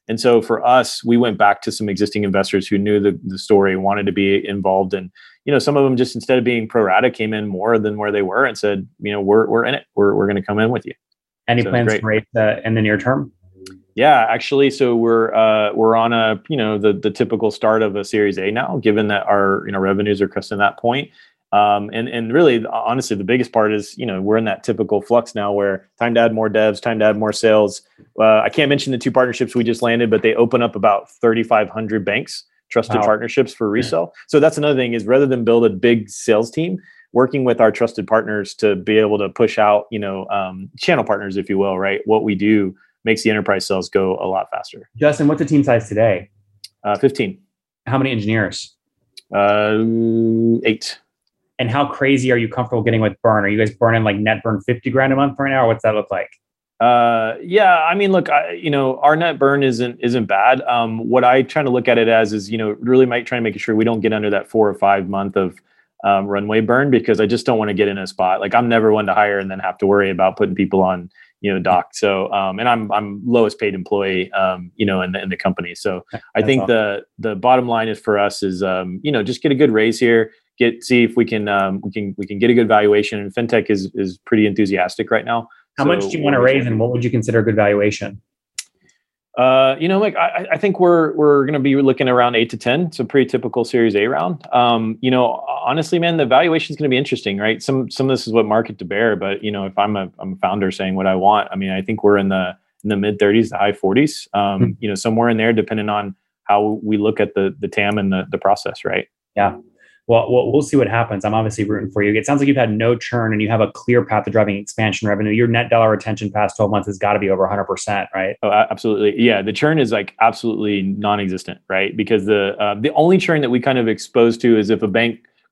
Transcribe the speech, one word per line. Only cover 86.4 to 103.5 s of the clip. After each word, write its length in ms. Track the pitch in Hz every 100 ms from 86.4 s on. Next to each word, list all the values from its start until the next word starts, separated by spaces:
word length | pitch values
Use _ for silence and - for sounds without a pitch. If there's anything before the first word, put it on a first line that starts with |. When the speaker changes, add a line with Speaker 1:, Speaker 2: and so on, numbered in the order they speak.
| 123
Speaker 2:
raise, 200 | 135 123
and 140 | 110
what 120 | 117
would 120 | 123
you 60 | 120
consider 300 | 123 107 113
a 40 |
good 120 | 107 104
valuation? 640 | 104 101 104 104 104 104 _ _ _ - - _ _ _ _ _ _ -
Speaker 1:
Uh, 400 | 127 131 131 135
you 80 | 165
know, 100 | 190
like, 160 | 214 -
I, 280 | 170 - 185
I 60 | 160
think 240 | 202 190
we're, 320 | 180 175 160
we're 320 | - 151 143 135
gonna 160 | 147
be 120 | 135 135
looking 320 | 135 127 131
around 260 | 123 123 120
eight 140 | 117
to 80 | 113
ten. 340 | 120 135 175
So 140 | - 120
pretty 240 | 139 127
typical 340 | 123 117 123
Series 320 | 117 127 117 101
A 100 | 107
round. 380 | 143 175 170 -
Um, 440 | 127 123 117 110 113
you 100 | 127
know, 360 | 127 120 123 135
honestly, 500 | 135 117 147 156 175
man, 180 | 170 165
the 80 | 135
valuation's 520 | 127 170 160 - 151
gonna 120 | 151
be 80 | 127
interesting, 400 | 147 120 107 98
right? 260 | 107 113
Some, 260 | - 135 123
some 200 | - 131
of 40 |
this 140 | 127 -
is 60 |
what 120 | 113 107
market 320 | 110 113 104
to 60 | 90
bear, 300 | 98 113 101
but, 260 | 98 98
you 80 | 107
know, 160 | 101 98
if 120 | 95
I'm 180 | 101 104
a, 160 | 92 -
I'm 140 | 95
a 20 | 95
founder 340 | 92 101 95
saying 260 | 90 95 92
what 120 | 95
I 80 | 92
want, 320 | 98 104 98
I 60 | 98
mean, 160 | 95
I 100 | 95
think 220 | 95 110
we're 140 | 101 101
in 100 | 98
the, 300 | 95 90 92 _ _
in 60 | 104
the 80 | 104
mid 200 | 104 101
thirties 340 | 104 110 113